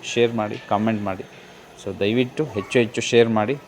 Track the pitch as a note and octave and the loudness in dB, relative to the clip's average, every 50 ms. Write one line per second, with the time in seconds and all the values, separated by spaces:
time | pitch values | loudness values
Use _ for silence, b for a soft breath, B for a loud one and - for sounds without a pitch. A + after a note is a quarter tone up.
0 | - - - A#2+ A#2+ A#2 A#2 A2+ G#2+ G#2 G#2 - - - A2 G2+ G#2+ A2 A2+ G#2 | -10 -4 0 2 2 2 2 -2 -4 -4 -6 -10 -6 -2 -2 0 0 0 -2 -2
1 | G2+ G2 F#2 F#2+ - - B B B B B B B B - - - G2+ F#2+ F#2 | -4 -6 -6 -8 -10 -16 B B B B B B B B -20 -12 -10 -10 -4 -2
2 | G2 G2+ A2 B2 B2+ B2 B2+ - D#3 C#3+ G2+ G#2 F#2+ - - C3 A#2+ A2 - - | 0 0 2 2 0 -2 -2 -6 -6 -4 -4 -8 -6 0 2 2 2 2 -2 -6
3 | A2+ - - A#2 A#2 A2+ A2+ G#2+ G#2+ A2 C#3 C#3+ - | -4 2 4 4 6 6 4 0 0 0 -4 -6 -6